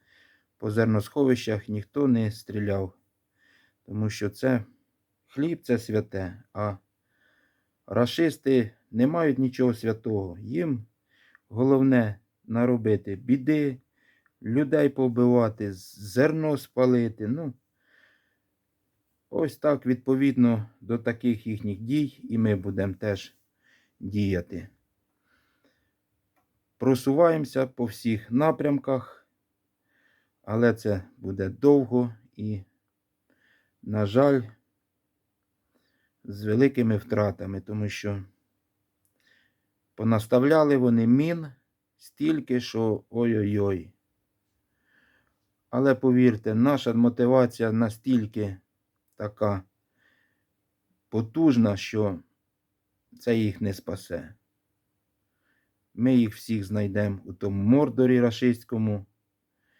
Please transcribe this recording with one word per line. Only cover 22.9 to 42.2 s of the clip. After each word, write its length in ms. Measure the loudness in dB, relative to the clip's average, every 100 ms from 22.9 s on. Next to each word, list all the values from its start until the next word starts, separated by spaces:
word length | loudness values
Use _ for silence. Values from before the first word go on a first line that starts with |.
теж 420 | -4 -4 -4 -8 _ _ _ _ _ _ _
діяти. 680 | -8 -2 0 -2 -4 -12 -14 _ _ _ _ _ _ _ _ _ _ _ _ _ _ _ _ _ _ _ _ -2
Просуваємося 880 | 2 2 2 4 4 4 -2 -4 -4
по 180 | -4 -6
всіх 460 | -4 -4 -4 -2
напрямках, 960 | 0 0 0 0 -2 -2 -6 -6 -20 _ _ _ _ _ _ _ _ _ _ _ _ -6
Але 260 | 2 2
це 300 | 2 -2 -4 -6 _
буде 320 | -10 -6 -6
довго 640 | 0 4 4 4 -2 -2 -6 _ -10
і, 260 | -8 -8 -10 _ _ _ _ _ _ _ _ _ _ _
на 220 | -8 -4 0
жаль, 360 | 4 4 2 -2 -16 _ _ _ _ _ _ _ _ _ _ _ _ _ _ _ _
з 220 | -16 -10 -2
великими 520 | 4 4 4 0 0
втратами, 640 | -2 0 0 -2 -8 -10
тому 280 | -8 -6 -6
що 340 | -6 -8 -8 -10 _ _ _ _ _ _ _ _ _ _ _ _ _ _ _ _ -6
понаставляли 840 | 0 0 2 2 4 4 4 4
вони 300 | 4 4 4
мін 400 | 4 2 -2 -8 -16 _ _ _ _
стільки, 640 | -20 -6